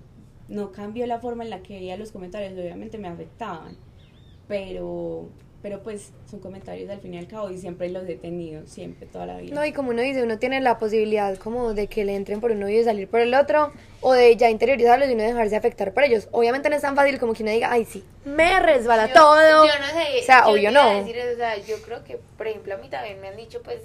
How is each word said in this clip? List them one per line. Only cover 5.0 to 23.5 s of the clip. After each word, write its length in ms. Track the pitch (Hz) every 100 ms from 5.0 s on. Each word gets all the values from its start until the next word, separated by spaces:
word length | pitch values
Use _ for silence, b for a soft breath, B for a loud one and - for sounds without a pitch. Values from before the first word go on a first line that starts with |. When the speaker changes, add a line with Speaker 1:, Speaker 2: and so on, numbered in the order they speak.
| 170 165 170 - - -
Speaker 1:
pero, 220 | 208 196
pues, 280 | 226 208 - - -
son 100 | 202
comentarios 500 | 185 190 190 180 185
al 100 | 202
fin 120 | 190
y 40 | 175
al 100 | 175
cabo 220 | 220 202
y 80 | 185
siempre 320 | 185 175 180
los 180 | 185 185
he 60 | 170
tenido, 500 | 170 175 165 156 -
siempre, 420 | - 175 175 -
toda 180 | 180 175
la 120 | 180
vida. 160 | 180 285
Speaker 2:
No, 100 | 302
y 60 |
como 180 | 294 254
uno 100 | 233
dice, 220 | 262 269
uno 160 | 233 214
tiene 200 | 247 269
la 160 | 262 220
posibilidad 600 | 220 220 214 214 202 190
como 360 | 214 240 233
de 140 | 208 202
que 180 | - 202
le 100 | 196
entren 240 | 196 208
por 100 | 233
uno 160 | 208 202
y 60 | 220
de 60 | 233
salir 220 | 208 190
por 100 | 233
el 140 | 240
otro, 380 | 269 285 302 294 - B B
o 120 | -
de 220 | 254 240 214
ya 120 | 233
interiorizarlos 600 | 220 233 269 240 254 277
y 60 | 233
no 80 |
dejarse 320 | 214 240 214 214
afectar 380 | 233 - 196
por 100 | 214
ellos. 240 | 285 226 -
Obviamente 380 | 240 233 269 294
no 60 | 294
es 40 |
tan 140 | 285 277
fácil 240 | 285 269
como 140 | 233
que 100 | 220
uno 80 | 214
diga, 200 | 226 247
"Ay, 140 | 240 220
sí, 180 | 196 - - 285
me 340 | 294 330 370
resbala 460 | 349 269 226 226 220
Speaker 3:
Yo, 40 |
Speaker 2:
todo". 520 | 320 302 302 311 311 311
Speaker 3:
yo 120 | 294
no 80 | 277
sé, 320 | 320 302 254
Speaker 2:
O 20 | 247
sea, 140 | 254 220
Speaker 3:
yo 40 |
Speaker 2:
obvio 180 | 208 202
Speaker 3:
te 40 |
iba 100 | 269
a 100 | 254
Speaker 2:
no. 60 | 202
Speaker 3:
decir 180 | 208 233
eso, 160 | 247
o 40 | 233
sea, 200 | 233 214
yo 240 | 202 214
creo 200 | - 233
que, 160 | - - - -
por 100 | 214
ejemplo, 260 | 208 196
a 40 | 196
mí 120 | 135
también 300 | 269 226 190
me 60 | 190
han 80 | 202
dicho, 240 | 226